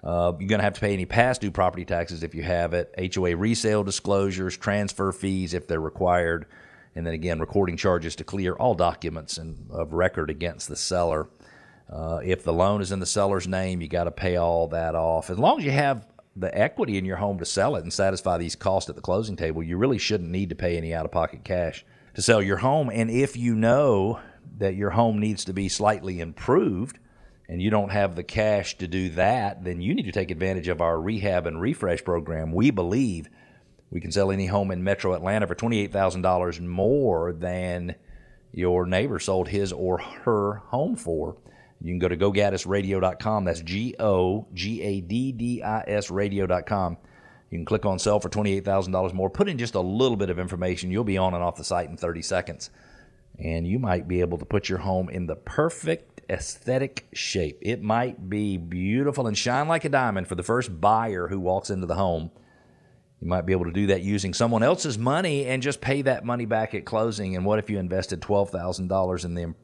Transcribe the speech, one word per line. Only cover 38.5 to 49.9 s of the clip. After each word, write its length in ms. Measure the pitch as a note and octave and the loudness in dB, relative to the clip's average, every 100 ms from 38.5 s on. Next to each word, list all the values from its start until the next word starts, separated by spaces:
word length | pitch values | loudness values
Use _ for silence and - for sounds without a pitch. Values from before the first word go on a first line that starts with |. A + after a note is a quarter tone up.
your 320 | E2+ F2+ F2+ | -2 2 2
neighbor 360 | F2 F#2 C#3 F#2+ | 2 2 0 -2
sold 280 | - F#2+ E2 | 0 0 0
his 240 | G2+ G2 | 0 -2
or 260 | F2+ F#2 F2+ | -2 0 0
her 580 | - - - G#2+ G2+ G#2 - | -4 -4 0 2 0 -4 -4
home 300 | B2 E3+ A#3 | -2 -2 -2
for. 420 | F2 D#2+ D#2 - - - - _ | -4 -4 -4 -8 -20 -20 -20 _
You 100 | E2 | -6
can 60 | F2+ | 0
go 100 | F2 | 0
to 80 | F2 | 2
go 160 | G2+ | 2
gaddis 340 | G2 G2+ F#2+ F#2 | 4 2 0 0
radio 320 | G2+ F#2+ F#2+ | 0 0 2
dot 220 | F#2 F2+ | 0 0
com. 240 | A2 G#2+ | -2 0
That's 160 | F#2 E2 | 0 -2
G 340 | E2 F#2+ A#2+ - | -4 -4 -4 0
O 480 | A2 F#2+ F#2 G#2 G#2+ | 2 4 4 0 -4
G 280 | F2 G2 A2 | -8 -6 -4
A 180 | G#2 G2 | -2 -4
D 280 | F2 A2+ C3+ | -2 -2 -2
D 320 | A#2+ A#2+ B2 | -4 -4 -4
I 220 | G#2 A2 - | -2 -4 0
S 240 | G#2 G2 | -2 -2
radio 360 | F#2 G2+ G2 F#2+ | -2 0 0 2
dot 200 | F2+ - | 0 0
com. 300 | G2+ F2+ E2+ - - - - _ | 0 0 -2 -14 -20 -20 -20 _
You 80 | E2+ | -8
can 80 | E2 | 0
click 180 | G#2+ | 0
on 140 | G#2+ F#2 | 2 2
sell 200 | G#2+ G#2 | 2 2
for 120 | F#2 | 2
twenty-eight 340 | G#2+ G#2 G2 | 0 0 0
thousand 280 | F#2+ G2 F#2 | 2 0 2
dollars 200 | F#2 F#2 | 0 0
more. 180 | F#2 F#2+ | 0 -2
Put 180 | - G3+ | 2 0
in 100 | C#3+ | 0
just 160 | A#2 | -2
a 60 | G2 | 0
little 360 | F2+ | 0